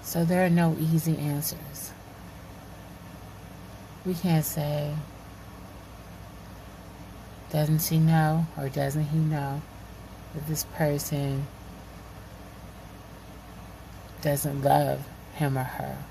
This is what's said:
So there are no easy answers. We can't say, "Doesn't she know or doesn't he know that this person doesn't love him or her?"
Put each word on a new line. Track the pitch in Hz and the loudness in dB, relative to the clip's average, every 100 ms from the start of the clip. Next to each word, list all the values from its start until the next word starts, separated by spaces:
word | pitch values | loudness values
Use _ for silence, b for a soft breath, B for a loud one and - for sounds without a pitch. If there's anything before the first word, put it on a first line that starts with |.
So | - 165 | -2 2
there | 170 180 185 | 4 6 8
are | |
no | 170 170 156 | 8 8 6
easy | 160 165 165 156 | 4 4 4 2
answers. | 147 143 147 - - - - - - - - - - - - - - - - - - - - - - - - - - | 2 0 -2 -6 -10 -10 -10 -12 -16 -16 -16 -14 -14 -14 -14 -14 -14 -14 -14 -14 -14 -14 -14 -14 -14 -14 -14 -8 -4
We | |
can't | 175 185 160 156 | 0 4 6 4
say, | - 147 147 147 151 151 - - - - - - - - - - - - - - - - - - - - - - - - | 0 0 0 0 -2 -6 -12 -16 -16 -16 -14 -14 -16 -16 -16 -16 -14 -14 -14 -14 -14 -14 -14 -16 -14 -14 -14 -14 -14 -2
"Doesn't | 156 151 156 | 2 6 4
she | 160 160 | 6 6
know | 160 160 156 156 165 - | 8 8 8 6 2 0
or | 139 | -2
doesn't | 139 139 147 151 | 2 2 2 2
he | 156 | 4
know | 156 151 139 143 - - - - - - - 156 | 4 2 0 -4 -6 -12 -14 -14 -14 -14 -10 -8
that | 151 | -4
this | 156 - - | -2 -4 0
person | 156 147 - 147 139 135 139 - - - - - - - - - - - - - - - - - - - - - - - - - - - | 2 2 0 0 0 0 -4 -8 -14 -14 -14 -14 -14 -14 -14 -14 -14 -14 -16 -14 -16 -16 -16 -16 -16 -16 -16 -14 -14 -14 -14 -14 -14 -2
doesn't | 151 143 147 139 | 2 2 2 2
love | 139 143 143 135 139 - - | 6 6 6 0 -4 -12 -14
him | - 147 135 | 0 2 2
or | |
her?" | 131 - 139 135 139 | 0 -4 -6 -6 -10